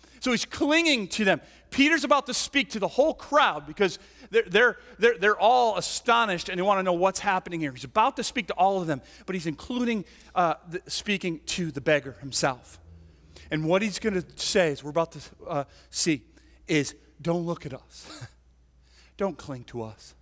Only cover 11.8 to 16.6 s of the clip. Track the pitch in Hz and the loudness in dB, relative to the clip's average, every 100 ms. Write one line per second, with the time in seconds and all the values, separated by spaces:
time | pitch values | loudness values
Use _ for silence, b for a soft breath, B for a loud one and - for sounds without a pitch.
11.8 | 135 147 131 120 135 - 147 123 - - | 2 0 0 -14 -6 -2 -2 -2 -12 -20
12.8 | - - b b b b b 156 156 185 | -20 -20 b b b b b -4 0 0
13.8 | 214 175 220 190 143 - - 202 165 139 | 0 -4 -4 -4 -6 -8 -2 2 2 -2
14.8 | 143 151 165 151 - - - 151 135 b | -4 -2 -2 -6 -18 -18 -8 -6 -6 b
15.8 | b - 175 139 - b b b | b -4 -2 -2 -4 b b b